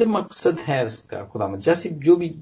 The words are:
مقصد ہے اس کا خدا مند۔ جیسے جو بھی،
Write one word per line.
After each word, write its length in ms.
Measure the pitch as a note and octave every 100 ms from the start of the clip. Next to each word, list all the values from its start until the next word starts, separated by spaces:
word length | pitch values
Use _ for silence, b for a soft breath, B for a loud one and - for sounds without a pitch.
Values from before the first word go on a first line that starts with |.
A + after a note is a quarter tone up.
| A3+
مقصد 640 | G3+ - - - E3 -
ہے 120 | C3+
اس 220 | A2+ A2+
کا 220 | - G2 G2
خدا 220 | A2+ G2
مند۔ 140 | G2
جیسے 280 | D#3+ E3+ F3
جو 240 | D3+ D3 F3
بھی، 180 | E3+ -